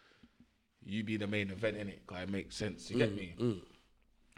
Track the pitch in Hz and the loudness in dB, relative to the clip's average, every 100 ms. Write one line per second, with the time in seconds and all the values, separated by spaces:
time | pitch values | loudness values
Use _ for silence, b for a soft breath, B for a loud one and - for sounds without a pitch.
0 | - - - _ - _ _ _ - 104 | -20 -20 -20 _ -20 _ _ _ -4 -2
1 | 107 107 101 104 98 95 110 104 101 85 | 2 0 2 2 2 2 0 0 -4 -8
2 | - 90 92 98 - - 107 - - 113 | -8 -6 -2 -2 -2 -2 -2 -2 0 4
3 | 110 101 90 87 120 95 - - _ _ | 4 2 -4 0 0 0 -4 -20 _ _
4 | _ _ _ | _ _ _